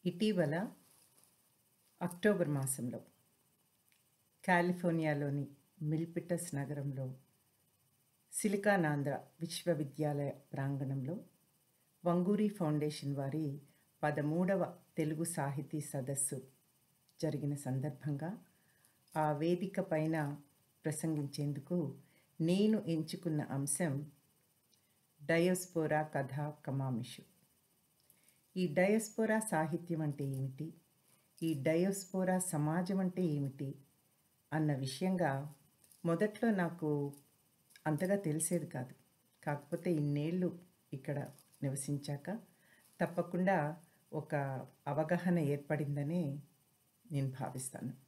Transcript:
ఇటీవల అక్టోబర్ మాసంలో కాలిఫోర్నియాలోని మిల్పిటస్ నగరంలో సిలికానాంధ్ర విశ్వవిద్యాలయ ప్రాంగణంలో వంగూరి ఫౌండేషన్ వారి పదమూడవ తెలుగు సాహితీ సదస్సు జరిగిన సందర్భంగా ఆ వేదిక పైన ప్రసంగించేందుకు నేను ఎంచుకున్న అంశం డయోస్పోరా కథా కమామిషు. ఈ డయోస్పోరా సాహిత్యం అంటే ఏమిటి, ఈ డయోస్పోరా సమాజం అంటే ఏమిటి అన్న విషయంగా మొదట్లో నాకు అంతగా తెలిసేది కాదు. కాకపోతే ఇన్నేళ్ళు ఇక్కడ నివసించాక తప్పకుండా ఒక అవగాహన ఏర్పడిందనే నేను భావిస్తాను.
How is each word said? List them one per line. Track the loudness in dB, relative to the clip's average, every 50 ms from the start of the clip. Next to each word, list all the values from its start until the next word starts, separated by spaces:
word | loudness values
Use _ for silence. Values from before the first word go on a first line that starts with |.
| _
ఇటీవల | -2 0 2 2 2 4 4 2 2 2 0 -2 -4 -8 -14 _ _ -20 _ _ _ _ _ _ _ _ _ _ _ _ _ _ _ _ _ _ _ _ _
అక్టోబర్ | -4 -4 -4 2 4 4 6 6 4 2
మాసంలో | 2 0 0 -2 -2 -4 -4 -6 -6 -8 -10 -14 _ _ _ _ _ _ _ _ _ _ _ _ _ _ _ _ _ _ _ _ _ _ _ _ _ _ 2
కాలిఫోర్నియాలోని | 4 4 6 6 4 2 2 2 2 2 2 2 2 0 0 0 0 -2 -2 -4 -6 -8 _ _ _ _ -6
మిల్పిటస్ | -4 -2 0 0 -2 -2 -4 -8 -4 -2 -4 -4 -4 -4 -4
నగరంలో | -4 -4 -4 -4 -6 -4 -6 -4 -4 -6 -6 -8 -12 _ _ _ _ _ _ _ _ _ _ _ _ _ _ _ _ _ _ _ _ _ _ -8
సిలికానాంధ్ర | -2 0 2 0 2 4 4 4 6 6 4 2 2 2 0 -2 -4 -6 -12 _ _
విశ్వవిద్యాలయ | -8 -8 -8 -4 0 0 0 0 0 -6 -2 -2 0 0 0 0 -2 -4 -4 -8 -14 _
ప్రాంగణంలో | -6 -4 -2 -2 -2 -2 -2 -2 -2 -4 -4 -4 -6 -6 -10 -16 _ _ _ _ _ _ _ _ _ _ _ _ _ _ 0
వంగూరి | 2 4 4 4 4 4 4 2 2
ఫౌండేషన్ | 2 2 0 2 2 2 2 0 -2 -4 -4 -4 -2
వారి | -2 -2 -2 -2 -2 -2 -2 -4 -6 -12 -18 _ _ _ _ _ _ 0
పదమూడవ | 0 2 2 0 0 2 2 4 4 4 2 2 -2 -4 -14 -20 _ _
తెలుగు | -2 0 0 0 -2 -2 -2
సాహితీ | 0 -2 -2 0 -2 -4 -6 -4 -6 -6 -6
సదస్సు | -4 -6 -6 -2 -2 -2 -2 -2 -4 -4 -6 -10 -12 _ _ _ _ _ _ _ _ _ _ _ _ _ _
జరిగిన | -2 -2 0 0 -2 -2 -2 -2
సందర్భంగా | -2 -2 -2 0 -2 -4 -6 -4 -4 -4 -4 -2 -4 -6 -8 -10 -14 _ _ _ _ _ _ _ _ _ _ _ _ _ 0
ఆ | 2 2 2 2
వేదిక | 2 2 2 2 2 0 -4 -2 -4 -2 0
పైన | 0 0 2 2 0 0 0 -2 -4 -8 -12 _ _ _ _ _ _ _ _
ప్రసంగించేందుకు | -4 -4 -2 -2 -2 -2 -2 -2 -4 -4 -4 -4 -2 -4 -6 -6 -2 -2 -2 -2 -2 -6 -10 -18 _ _ _ _ _ _ _
నేను | 0 2 4 4 4 4 4 2 0 0
ఎంచుకున్న | 0 0 -2 -4 -6 -6 -2 -2 0 0 -2 -2
అంశం | -2 -2 -2 -2 0 0 0 0 0 -2 -4 -8 -14 _ _ _ _ _ _ _ _ _ _ _ _ _ _ _ _ _ _ _ _ _
డయోస్పోరా | -2 2 4 4 6 4 4 2 -2 -4 -2 0 2 2 2 2 2 0
కథా | 0 -2 -2 -2 -2 -4 -4 -4 -6 -8
కమామిషు. | _ -4 -2 -2 0 0 -2 -2 -4 -6 -10 -16 -18 -20 _ _ _ _ _ _ _ _ _ _ _ _ _ _ _ _ _ _ _ _ _ _ _ _ _
ఈ | 0 0 2
డయోస్పోరా | 4 4 4 6 4 2 2 -2 -2 -2 0 2 2 2 2
సాహిత్యం | 2 0 0 2 2 0 -4 -4 -4 -4 -2
అంటే | -2 -2 -2 -2 -4 -4
ఏమిటి, | -2 -4 -4 -6 -6 -6 -10 -10 -10 -14 _ _ _ _ _ _ _ _ _ _ _ -4
ఈ | -2 -2 -2 2
డయోస్పోరా | 2 4 4 4 4 2 0 -2 -6 -4 -2 0 2 2 2 2 0
సమాజం | 0 0 0 2 2 2 0 0 0 0 0
అంటే | 0 0 0 0 0 2
ఏమిటి | 2 0 0 -2 -4 -6 -6 -6 -6 -10 -16 _ _ _ _ _ _ _ _ _ _ _ _ _
అన్న | -2 0 2 2 2
విషయంగా | 0 0 -4 -4 0 0 0 2 4 4 2 2 0 -4 -6 -12 -16 _ _ _ _ _ _ -20 -4 0
మొదట్లో | 0 2 2 2 0 0 0 2 2
నాకు | 4 4 2 0 0 -2 0 0 2 2 0 -2 -6 -10 _ _ _ _ _ _ _ _ _ _ -20 -4 _
అంతగా | 0 0 2 2 2 2 2
తెలిసేది | 2 0 -2 0 0 0 0 0 -2 -2 -6
కాదు. | -8 -8 -8 -10 _ _ _ _ _ _ _ _ _ -4
కాకపోతే | -4 -4 -4 -4 -6 -8 -4 0 2 2
ఇన్నేళ్ళు | 2 2 2 0 0 0 0 0 0 0 0 -2 -4 -16 -20 _ _ _ _ -12
ఇక్కడ | -10 -6 -4 -4 -4 -4 -8 -10 -18 -20 _ _ _
నివసించాక | -4 -4 -2 -2 -4 -2 -4 -4 -2 -6 -8 -6 -6 -8 -8 -8 -10 _ _ _ _ _ _ _ _ _ _ _
తప్పకుండా | -2 0 0 -2 -4 -2 0 2 4 4 4 4 4 0 -2 -6 -14 _ _ _ _ _ -8 -8
ఒక | -6 -2 -2 -2 -2 -2 -4 -6 -8 -10 -16 _ _ -4
అవగాహన | 0 0 2 2 2 2 2 2 4 4 4 2
ఏర్పడిందనే | 0 0 0 -2 -2 0 0 -2 -2 -2 -2 0 0 0 0 -2 -4 -6 -10 -14 _ _ _ _ _ _ _ _ _ _ _
నేను | -4 -2 0 0 0
భావిస్తాను. | -2 -4 -6 -6 -6 -8 -8 -8 -8 -8 -8 -8 -8 -10 -16